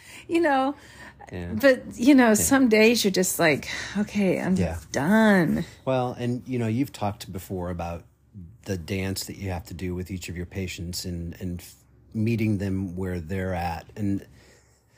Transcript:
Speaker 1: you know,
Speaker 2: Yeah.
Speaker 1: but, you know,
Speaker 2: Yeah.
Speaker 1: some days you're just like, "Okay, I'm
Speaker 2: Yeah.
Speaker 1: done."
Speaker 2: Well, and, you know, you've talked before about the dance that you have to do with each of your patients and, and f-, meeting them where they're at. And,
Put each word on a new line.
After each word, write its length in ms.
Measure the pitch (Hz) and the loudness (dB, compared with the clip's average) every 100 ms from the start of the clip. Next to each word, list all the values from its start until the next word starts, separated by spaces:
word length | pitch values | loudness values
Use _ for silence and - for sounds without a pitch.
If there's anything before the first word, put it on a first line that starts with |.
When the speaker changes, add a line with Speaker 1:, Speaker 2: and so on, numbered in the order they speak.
| - - - | -20 -20 -4
Speaker 1:
you 120 | 339 | 0
know, 340 | 320 269 262 285 - - - - - | 2 2 0 -4 -14 -20 -20 -20 -14
Speaker 2:
Yeah. 180 | - 87 | -10 -6
Speaker 1:
but, 280 | 214 269 247 - - | 2 4 4 -2 0
you 180 | 240 | 6
know, 140 | 269 240 | 8 8
Speaker 2:
Yeah. 60 | |
Speaker 1:
some 340 | 202 - 269 254 | 6 4 4 6
days 360 | 214 220 233 | 6 6 6
you're 60 | 202 180 | 2 2
just 160 | 185 - | 0 2
like, 300 | 165 139 - - - 196 | 2 2 -2 -10 -8 -6
"Okay, 440 | 208 208 196 151 | -2 0 0 0
I'm 160 | 147 190 | 0 0
Speaker 2:
Yeah. 220 | 82 82 - | 0 -4 -6
Speaker 1:
done." 720 | 123 151 220 220 196 156 147 170 - | -2 2 4 6 6 4 0 -4 -8
Speaker 2:
Well, 320 | - 131 123 - | -2 0 -2 -4
and, 240 | 120 123 - | -4 -4 -4
you 120 | 127 | -4
know, 80 | 113 | -2
you've 260 | 113 139 | -2 -4
talked 400 | - 104 98 - | -4 -6 -6 -10
before 380 | 90 - 95 87 | -12 -8 -8 -6
about 340 | 87 85 85 - _ _ 101 85 - | -6 -8 -10 -14 _ _ -20 -20 -18
the 120 | - 92 | -8 -8
dance 480 | 80 98 95 98 | -6 -4 -4 -6
that 120 | - - | -10 -10
you 140 | 98 | -8
have 140 | 90 - | -8 -10
to 80 | |
do 200 | 82 90 | -10 -8
with 160 | 90 87 | -6 -8
each 180 | 92 - | -10 -10
of 80 | 85 | -10
your 80 | 87 | -10
patients 580 | 101 92 - 85 87 95 | -8 -8 -8 -10 -8 -8
and, 280 | 87 85 82 | -8 -8 -8
and 200 | 92 90 | -8 -10
f-, 140 | - - _ _ _ | -12 -20 _ _ _
meeting 440 | 113 110 113 110 101 | -2 0 2 0 0
them 380 | 98 95 95 87 | -2 -2 -4 -6
where 220 | 95 90 | -6 -6
they're 340 | 80 95 92 | -6 -6 -4
at. 300 | 90 87 82 - - | -4 -4 -8 -12 -6
And, 300 | 101 98 - - _ _ _ _ _ | -4 -4 -6 -20 _ _ _ _ _